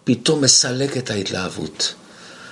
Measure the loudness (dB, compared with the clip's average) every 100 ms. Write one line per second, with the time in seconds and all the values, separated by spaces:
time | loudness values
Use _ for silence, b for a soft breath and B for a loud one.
0 | 0 2 2 2 4 4 4 0 -2 -2
1 | -4 -4 -2 -4 -6 -6 -8 -4 -6 -6
2 | B B B B B